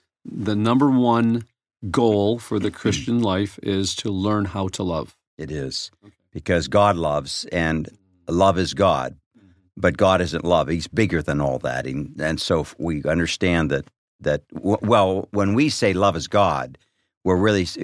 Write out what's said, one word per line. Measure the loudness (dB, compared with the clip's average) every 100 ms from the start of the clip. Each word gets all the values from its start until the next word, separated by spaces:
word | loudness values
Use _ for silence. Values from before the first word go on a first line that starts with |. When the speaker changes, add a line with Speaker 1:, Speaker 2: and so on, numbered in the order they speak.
| _ _ -14
Speaker 1:
the | -6 -4 0
number | 2 4 4
one | 4 4 4 2 0 -4 _ _ -12 -4
goal | 2 4 4 2 -2
for | -4 -2
the | -2
Speaker 2:
<clears throat> | -2
Speaker 1:
Christian | -2 -2 -2 0
life | 0 0 -2 -6
is | -4 -2 -2 -4
to | -6
learn | -2 0 0 -2
how | -4 -6
to | -4
love. | -4 -4 -8 _ _ -14
Speaker 2:
It | -10
is, | -8 -6 -8 -12 _ -20
Speaker 1:
Okay. | _ _
Speaker 2:
because | -10 0 0 2
God | 4 4 2
loves, | 0 -2 -4 -10 -6
and | -2 0 -2 -4 -12 _ _ -4
love | 2 4 4
is | 0
God, | 2 2 2 -2 -10 _ _
Speaker 1:
Mm-hmm. | _ _ _ -2
Speaker 2:
but | -2 4
God | 4 4
isn't | 2 -2 2
love. | 2 2
He's | -2 -4
bigger | 0 0 0
than | -2 -2
all | -2 -2
that. | -4 -6 -6
And, | -6 -8 -6
and | -4 -4
so | -2 -2
if | -2 -8
we | -4 -4
understand | -2 0 -2 -2 0 0 0
that, | -2 -6 _ _ _
that | -2 -2 _
w-, | -6 -2 0
well, | 2 4 4 0 -4
when | -2 0
we | 2 0
say | 2 0
love | 2 2 0
is | 0
God, | 2 2 0 -6 -12 _ _ _ _ 0
we're | 2
really, | 4 2
s-, | 0 -6